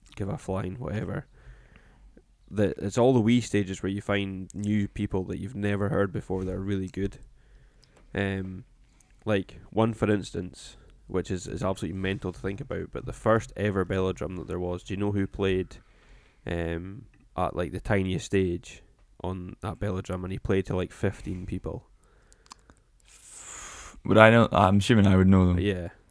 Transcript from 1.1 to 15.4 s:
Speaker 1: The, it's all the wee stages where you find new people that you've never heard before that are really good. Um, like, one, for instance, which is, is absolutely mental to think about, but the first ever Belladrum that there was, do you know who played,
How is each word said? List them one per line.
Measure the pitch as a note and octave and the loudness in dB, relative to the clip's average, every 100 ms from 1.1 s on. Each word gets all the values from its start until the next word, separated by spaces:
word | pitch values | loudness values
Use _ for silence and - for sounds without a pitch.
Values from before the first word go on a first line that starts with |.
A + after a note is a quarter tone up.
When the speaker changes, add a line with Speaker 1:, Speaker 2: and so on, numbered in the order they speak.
| - - - - - _ - _ _ - - _ _ _ | -8 -10 -20 -20 -20 _ -20 _ _ -20 -20 _ _ _
Speaker 1:
The, | G2 G2 - | 0 0 0
it's | G2 A#2+ | -4 4
all | B2 | 4
the | B2+ | 6
wee | G#2+ A#2+ | 6 4
stages | A2+ G#2 F#2 F#2+ | 2 0 -2 -4
where | F#2+ | -4
you | G2+ | -4
find | - G2+ G2 F#2+ F#2 | -2 -2 -4 -8 -10
new | - G#2 G#2+ G2+ | -6 -2 0 0
people | - G2+ F#2+ F2+ | -4 -4 -4 -4
that | F#2 | -8
you've | F#2+ G2+ | -8 -6
never | G2+ G2+ G2+ | -4 -2 -2
heard | G2 G2 | 0 -2
before | G#2+ - F#2 | -4 -6 -6
that | F#2 | -4
are | F#2+ | -6
really | F#2+ G2 F#2 | -4 -4 -4
good. | F#2 G2 - - _ _ - - _ _ _ - | -4 -6 -6 -18 _ _ -20 -20 _ _ _ -10
Um, | - G2 F#2+ F#2+ F#2 - _ _ _ _ _ A2 | -4 -4 -4 -8 -12 -16 _ _ _ _ _ -2
like, | G2+ - - - | -2 -2 -12 -6
one, | F#2+ A2+ A2 | 0 0 2
for | G#2 | 0
instance, | G#2 - F2 F2+ - - - - - - | 0 -2 -8 -10 -14 -20 -20 -20 -20 -6
which | F#2 F2 | -6 -4
is, | F#2 F#2+ | -6 -6
is | - | -6
absolutely | F#2+ F#2+ E2+ F#2+ | -4 -4 -6 -4
mental | F#2+ G2 F#2 | -4 -4 -6
to | - | -8
think | G2 G2 | -10 -10
about, | - F2 E2 | -8 -8 -8
but | - - | -10 -10
the | |
first | - G#2+ A2+ - - | -2 2 2 0 -2
ever | G#2 F#2+ | 0 0
Belladrum | F2 F#2+ F#2 F2+ - F2+ | 0 0 -2 -4 -8 -8
that | - | -8
there | F2+ | -6
was, | F2+ F2 | -6 -6
do | - | -8
you | F#2+ | -4
know | G#2 | -2
who | G2+ G2 | -2 -2
played, | - | -2